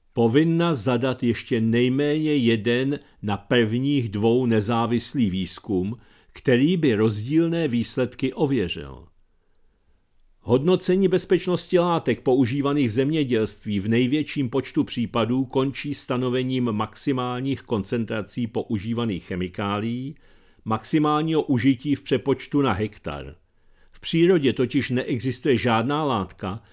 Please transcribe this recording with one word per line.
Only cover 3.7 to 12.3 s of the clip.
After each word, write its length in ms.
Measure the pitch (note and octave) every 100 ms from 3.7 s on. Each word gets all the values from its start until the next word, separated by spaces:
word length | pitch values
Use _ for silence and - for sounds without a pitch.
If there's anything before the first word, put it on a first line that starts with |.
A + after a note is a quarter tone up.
| A#2+ C#3 C#3+ A2+
dvou 380 | G2+ A2+ B2 B2
nezávislý 840 | A2 G2+ A#2 A#2 A#2 - D3 G#2
výzkum, 680 | F#2 F2 - - F#2 F#2+ A#2+ - _ _
který 440 | - - B2 D3 F#3
by 180 | D3+
rozdílné 720 | G#2 A2 G#2 A#2 D#3+ E3+ E3 D3+
výsledky 640 | A#2+ A2+ C3 B2 - C3
ověřil. 760 | - C#3+ C3 F2 E2+ C#2 B1+ - _ _ _ _ _ _ _ _ _ _ _ _ _ -
Hodnocení 600 | B2+ D#3 F3+ - F#3 F#3
bezpečnosti 680 | F3+ - F3+ - E3+ - F3+
látek 420 | F3 E3 C#3 A2+
používaných 680 | -